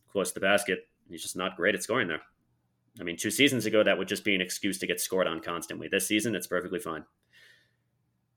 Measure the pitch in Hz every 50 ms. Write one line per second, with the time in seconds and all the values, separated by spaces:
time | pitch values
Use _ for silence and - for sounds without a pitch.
0 | _ _ - 98 90 - - - 92 95 104 101 - - 92 - - - _ _
1 | _ - 87 80 - - - 92 92 92 - - 85 101 98 92 - - 110 127
2 | 110 87 80 76 - - _ _ _ _ _ _ _ _ _ _ _ _ _ -
3 | 87 87 85 - - 110 98 - 135 143 131 120 101 110 104 107 104 98 95 87
4 | 95 92 104 98 - 107 101 92 90 90 - - - 101 92 - 92 85 85 -
5 | - - 92 95 90 82 82 80 - 87 85 82 - - 82 82 80 78 - 98
6 | 95 - 107 107 110 120 104 87 - - 92 87 87 87 92 85 - 82 80 78
7 | 78 - _ _ _ _ _ - - - - _ _ _ _ _ _ _ _ _
8 | _ _ _ _ _ _ _